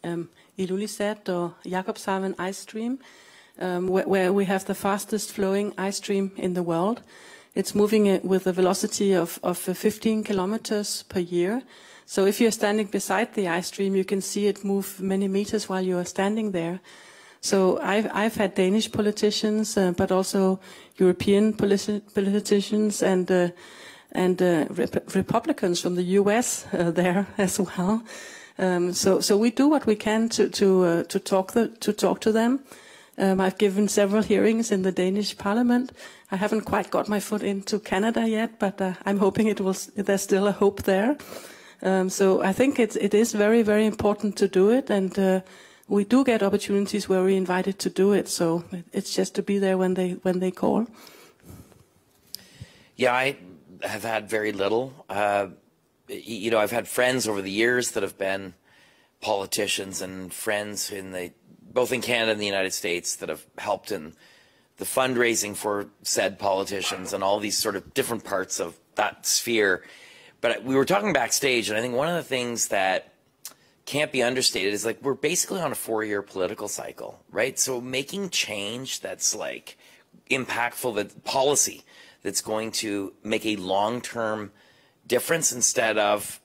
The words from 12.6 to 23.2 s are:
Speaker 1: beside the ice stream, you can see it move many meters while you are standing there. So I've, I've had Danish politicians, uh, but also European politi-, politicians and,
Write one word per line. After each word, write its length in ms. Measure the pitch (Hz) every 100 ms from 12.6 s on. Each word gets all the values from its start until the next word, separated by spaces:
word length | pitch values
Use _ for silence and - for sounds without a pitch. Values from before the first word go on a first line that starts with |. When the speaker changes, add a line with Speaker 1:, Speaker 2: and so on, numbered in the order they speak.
| 208 214 208
Speaker 1:
beside 440 | 196 - 190 233
the 160 | - 185
ice 200 | 170 185
stream, 280 | - 196 190
you 80 |
can 160 | 190 196
see 260 | 185 - 202
it 160 | 202
move 380 | 208 196 190 -
many 260 | 190 190 196
meters 440 | 190 208 214 -
while 100 | 190
you 160 | 185 180
are 80 |
standing 480 | 180 - 196 220 214
there. 280 | 180 170 185 - - - - - -
So 380 | - 196 185 -
I've, 260 | 185 202 214
I've 220 | - 220 -
had 180 | 196
Danish 360 | 190 185 208 214
politicians, 840 | - 208 208 214 208 214 214 214 -
uh, 160 | 185
but 180 | 175 190
also 500 | 185 190 196 190 190 - - - -
European 560 | 185 180 - 196 220
politi-, 480 | 214 202 202 - 208 -
politicians 880 | - 196 202 208 202 196 208 214 202
and, 280 | 190 190